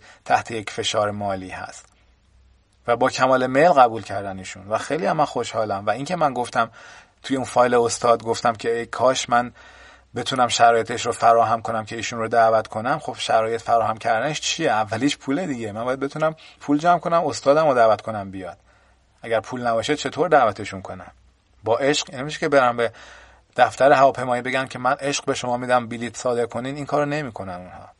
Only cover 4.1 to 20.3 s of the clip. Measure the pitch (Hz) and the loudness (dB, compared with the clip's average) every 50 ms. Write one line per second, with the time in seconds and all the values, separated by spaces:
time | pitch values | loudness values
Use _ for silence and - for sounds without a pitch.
4.1 | 101 101 101 98 95 95 95 - - 98 95 98 110 107 - - 143 160 190 196 | -8 -8 -8 -8 -10 -12 -12 -14 -16 -16 -8 -6 -6 -4 -4 -4 -4 -2 -2 -2
5.1 | 170 156 147 - - 127 117 - - 113 110 104 98 98 101 107 104 123 139 156 | 0 0 -2 -2 -2 -4 -6 -4 -4 -4 -4 -2 -4 -4 -2 -4 -4 -4 -4 -6
6.1 | 185 170 156 143 127 123 120 117 - 123 117 113 - - - - - - - _ | -2 -2 -2 -2 0 -2 -6 -4 -2 -2 -2 -2 -6 -12 -20 -20 -20 -20 -20 _
7.1 | _ _ - - 135 131 123 113 - 123 123 123 123 123 117 113 - - - 117 | _ _ -8 -4 -4 -4 -4 0 2 2 4 4 4 4 2 2 0 0 2 2
8.1 | 117 113 113 113 110 - - 123 113 107 - 117 117 117 117 110 - - 117 127 | 2 2 0 -4 -4 -2 -2 -2 -2 -2 -4 -4 -4 -4 -6 -6 -4 0 0 2
9.1 | 131 - - - 123 120 123 120 - - - - - - - - - - _ _ | 2 0 -2 -2 0 0 0 -2 -8 -18 -20 -20 -20 -20 -20 -20 -20 -20 _ _
10.1 | - 117 113 - 135 127 123 117 - - 117 117 117 113 110 - 123 110 - 120 | -10 -8 -6 -4 0 0 0 0 4 4 6 6 6 4 2 -2 -4 -4 -4 -4
11.1 | - - - 117 117 117 113 110 117 113 104 - 117 110 110 - 117 117 107 - | -2 2 4 4 6 6 4 2 0 -2 -2 -4 -6 -6 -6 -6 -8 -8 -8 -8
12.1 | 123 117 113 110 117 117 113 113 113 110 107 - - 110 110 127 151 156 - - | -6 -6 -4 0 2 4 4 4 4 2 0 -2 -6 -6 -4 -4 -4 -4 -6 -10
13.1 | - - - - 123 113 110 113 117 113 - - 117 117 107 110 110 110 - 120 | -10 -8 -2 0 0 0 0 0 -2 -4 -2 0 0 2 2 0 -4 -4 -2 -2
14.1 | 113 110 123 151 151 - - - - - 165 135 110 107 110 101 113 110 131 147 | -2 0 -2 -4 -6 -6 -6 -6 -4 -2 -2 0 0 0 -2 -2 -2 -2 -2 -2
15.1 | - - - 135 139 170 190 165 131 117 113 104 101 110 120 127 131 135 135 143 | -2 -4 -4 -4 -4 -4 -4 -6 -6 -8 -8 -8 -8 -6 -4 -4 -4 -4 -6 -8
16.1 | - 156 156 156 160 - - - - _ - - 147 147 156 175 175 165 - - | -4 -2 -2 -2 -4 -6 -12 -20 -20 _ -2 0 0 2 4 2 2 2 0 0
17.1 | 170 170 170 143 113 - - 135 143 156 160 151 127 123 117 110 104 101 - 113 | 0 0 0 0 -4 0 2 4 4 6 4 4 4 6 6 6 4 2 0 -4
18.1 | 110 104 98 98 95 98 92 87 85 - _ _ _ _ _ _ _ _ _ _ | -8 -6 -8 -8 -10 -10 -12 -12 -14 -16 _ _ _ _ _ _ _ _ _ _
19.1 | _ _ - 117 113 110 107 - 131 123 120 120 117 113 107 - 151 147 - 131 | _ _ -6 -2 -2 -2 -2 -4 -6 -4 -2 0 0 0 0 -2 -2 -2 -4 -6
20.1 | - 131 160 175 | -4 -2 2 4